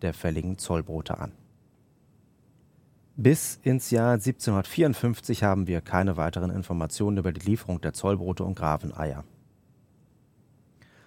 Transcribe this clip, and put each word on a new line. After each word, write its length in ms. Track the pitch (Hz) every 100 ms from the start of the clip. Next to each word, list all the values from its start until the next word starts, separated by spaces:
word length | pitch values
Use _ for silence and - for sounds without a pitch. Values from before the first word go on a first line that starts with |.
der 120 | 90
fälligen 440 | - 87 78 87 95
Zollbrote 600 | - 85 80 80 - -
an. 140 | - - - _ _ _ _ _ _ _ _ _ _ _ _ _ _ _ _ -
Bis 420 | 113 160 - -
ins 280 | 135 127 -
Jahr 300 | 233 120 120
siebzehnhundertvierundfünfzig 1200 | 131 - - 98 - - 156 120 120 113 - 113
haben 240 | 104 98 92
wir 140 | 85
keine 360 | - 92 95 82
weiteren 340 | 80 87 90
Informationen 680 | 92 92 85 80 - 104 98
über 160 | 90
die 80 | 76
Lieferung 400 | 101 110 - 85
der 140 | 78
Zollbrote 500 | - 98 98 90 87
und 100 | 92
Graveneier. 680 | 92 82 76 - - 78 67 - - _ _ _ _ _ _ _ _ _ _ _ _ _ _ - -